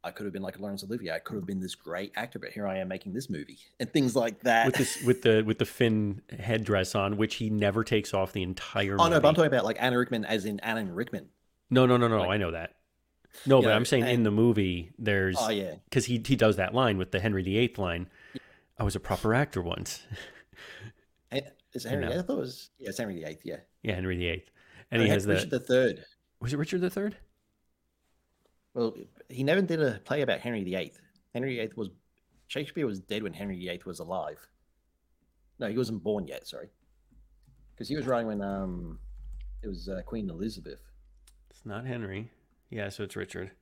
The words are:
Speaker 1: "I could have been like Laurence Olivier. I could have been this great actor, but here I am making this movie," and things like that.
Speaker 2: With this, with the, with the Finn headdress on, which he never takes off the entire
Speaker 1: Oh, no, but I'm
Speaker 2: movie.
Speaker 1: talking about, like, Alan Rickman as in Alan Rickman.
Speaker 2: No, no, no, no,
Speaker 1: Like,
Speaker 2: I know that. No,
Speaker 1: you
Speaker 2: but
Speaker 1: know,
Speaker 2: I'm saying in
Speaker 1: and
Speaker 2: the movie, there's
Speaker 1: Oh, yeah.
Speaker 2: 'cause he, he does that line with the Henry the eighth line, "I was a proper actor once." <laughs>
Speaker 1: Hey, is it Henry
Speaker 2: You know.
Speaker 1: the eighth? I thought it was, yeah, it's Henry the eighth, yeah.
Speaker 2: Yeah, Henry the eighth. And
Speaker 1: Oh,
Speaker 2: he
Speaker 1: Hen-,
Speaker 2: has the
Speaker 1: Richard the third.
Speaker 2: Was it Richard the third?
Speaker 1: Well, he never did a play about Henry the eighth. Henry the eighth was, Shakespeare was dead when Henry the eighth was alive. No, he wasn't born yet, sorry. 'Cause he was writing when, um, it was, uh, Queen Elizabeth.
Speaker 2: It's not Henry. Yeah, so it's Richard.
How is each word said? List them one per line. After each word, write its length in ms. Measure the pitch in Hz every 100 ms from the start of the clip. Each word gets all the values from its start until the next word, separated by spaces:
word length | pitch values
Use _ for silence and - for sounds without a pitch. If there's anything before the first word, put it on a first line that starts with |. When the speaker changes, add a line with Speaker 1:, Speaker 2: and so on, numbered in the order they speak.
Speaker 1:
"I 80 | 85
could 140 | - 104
have 80 |
been 80 | 92
like 180 | 95 95
Laurence 240 | 101 101
Olivier. 280 | 98 117 87
I 80 | 82
could 160 | - 107
have 100 | 92
been 140 | 95
this 160 | 92 -
great 360 | - 87 101 -
actor, 240 | 120 101
but 100 | -
here 140 | 107 101
I 100 | 95
am 80 | 92
making 260 | 95 202
this 160 | 127 -
movie," 300 | 82 71 - - _
and 120 | 123
things 240 | 160 131 120
like 260 | 117 98
that. 240 | 123 113 117
Speaker 2:
With 100 | 127
this, 280 | 127 -
with 180 | 120 127
the, 200 | 120 110 107
with 140 | 104
the 60 | 110
Finn 560 | - 120 107 104 98 - -
headdress 580 | 98 113 104 101 92 104
on, 200 | 98 104
which 180 | 110 -
he 140 | 110
never 340 | 107 104 104
takes 300 | 110 110 104
off 200 | 98 95
the 100 | 104
entire 520 | 90 95 - - 101 98
Speaker 1:
Oh, 80 | 165
no, 20 |
but 60 | 165
I'm 60 |
Speaker 2:
movie. 140 | 147 160
Speaker 1:
talking 100 | 156
about, 160 | 127 101
like, 120 | 110
Alan 180 | 127 123
Rickman 280 | 123 117 104
as 200 | 110 98
in 140 | 101
Alan 300 | 113 113 98
Rickman. 380 | 87 123 98 69 _ _ _ _
Speaker 2:
No, 160 | 127 127
no, 120 | 123
no, 100 | 120
no, 120 | 110
Speaker 1:
Like, 80 | 90
Speaker 2:
I 60 | 104
know 140 | 90
that. 240 | 82 82 _ _ _ _ _ _ - 131
No, 120 | 135
Speaker 1:
you 60 |
Speaker 2:
but 60 | 113
Speaker 1:
know, 60 | 107
Speaker 2:
I'm 100 | 120
saying 180 | 135
in 60 | 123
Speaker 1:
and 160 | 123 110
Speaker 2:
the 60 |
movie, 600 | 104 117 107 95 87 85 -
there's 400 | 110 101 95 90
Speaker 1:
Oh, 100 | 113
yeah. 260 | 104 92 76 _
Speaker 2:
'cause 140 | 135 123
he, 160 | 120 113
he 100 | 135
does 200 | 110 101
that 160 | 92
line 240 | 113 127 98
with 140 | 92
the 80 | 95
Henry 240 | 107 95
the 140 | 92 101
eighth 200 | 120 -
line, 320 | 92 85 90 - - - - _ _ -
"I 40 |
was 120 | 104 90
a 40 |
proper 340 | - 95 110
actor 280 | 117 143 95
once." 440 | 87 - 95 - -
<laughs> 40 | - - - _ - - - 113 _ _ _ _
Speaker 1:
Hey, 100 | 139 135 _ _
is 120 | 123 117
it 40 |
Henry 160 | 139 160
Speaker 2:
You 40 |
know. 40 | 170
Speaker 1:
the 40 |
eighth? 40 |
I 40 | 180
thought 100 | 277
it 20 |
was, 300 | 127 - - _
yeah, 100 | 123
it's 80 | -
Henry 180 | 110 87
the 100 | 80
eighth, 160 | 78
yeah. 140 | - 78 _ _
Speaker 2:
Yeah, 120 | 113 90
Henry 200 | 92 90
the 120 | 87
eighth. 220 | 85 - _ _ - -
And 100 | 117
Speaker 1:
Oh, 20 |
Speaker 2:
he 60 | 107
Speaker 1:
Hen-, 60 | 101
Speaker 2:
has 80 | 101
the 80 |
Speaker 1:
Richard 160 | 95 151
the 100 | 127
third. 460 | - 127 123 87 - _ _ _
Speaker 2:
Was 140 | 123
it 40 | 143
Richard 220 | 160 185
the 80 | 180
third? 280 | 202 208 - - _ _ _ _ _ _ _ _ _ _ _ _ _ _
Speaker 1:
Well, 220 | 123 113 - - _ -
he 140 | 127
never 180 | 135 185
did 200 | 180 165
a 180 | 143 104 -
play 160 | 151
about 180 | 127 90
Henry 240 | 117 113
the 120 | 90 92
eighth. 260 | 80 - _ _ _
Henry 220 | 120 135 123
the 40 |
eighth 140 | 110 117
was, 140 | 98 90 _ _ _ _ _
Shakespeare 380 | 139 139 - 135
was 140 | 95
dead 240 | - 104
when 100 | 104
Henry 240 | 82 101 90
the 120 | 90
eighth 160 | 90 -
was 140 | 82
alive. 480 | 82 92 76 71 - _ _ _ _ _ _ _ _ _ _ _
No, 80 | 110
he 100 | 117
wasn't 260 | 120 110
born 240 | 107 104 90
yet, 200 | 67 -
sorry. 220 | 60 - _ _ _ _ - _ _ _ _ - _
'Cause 120 | 120
he 60 | 147
was 100 | 131
writing 200 | 123 113
when, 140 | 104
um, 580 | 98 98 95 87 85 82 - - - - - -
it 60 | 110
was, 220 | 90 87
uh, 120 | 92 -
Queen 240 | 113 98
Elizabeth. 520 | 82 110 107 76 69 - - _ _ - _ _
Speaker 2:
It's 160 | - 113
not 200 | 104 127
Henry. 460 | 120 101 95 117 _ _ _ _
Yeah, 200 | 110 101
so 140 | -
it's 120 | 101 98
Richard. 360 | 95 85 95 _